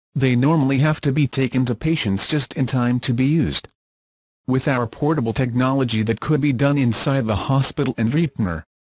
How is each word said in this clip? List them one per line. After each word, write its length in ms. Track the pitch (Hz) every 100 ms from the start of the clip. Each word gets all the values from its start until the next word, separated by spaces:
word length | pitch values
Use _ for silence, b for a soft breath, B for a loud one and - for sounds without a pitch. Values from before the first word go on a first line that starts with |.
| _ -
they 180 | 131
normally 440 | 123 135 165 135 135
have 220 | 151 156
to 100 | 147
be 160 | 139 139
taken 360 | - 131 127 123
to 100 | 117
patients 500 | 160 160 107 98 -
just 280 | 151 135
in 120 | - 131
time 320 | 131 123 123
to 120 | -
be 120 | 123
used. 440 | 131 160 101 69 - _ _ _ _ _ _ _ -
With 180 | 127 151
our 220 | 131 117
portable 440 | - 147 156 113
technology, 680 | 110 127 120 131 135 127 110
that 180 | 110 113
could 200 | - 151
be 120 | 147
done 240 | 123 139 143
inside 500 | 123 110 - 135 110
the 100 | 101
hospital 580 | - 139 131 - 135 120
and 140 | 110
Vietner. 540 | 147 170 - 98 80 - _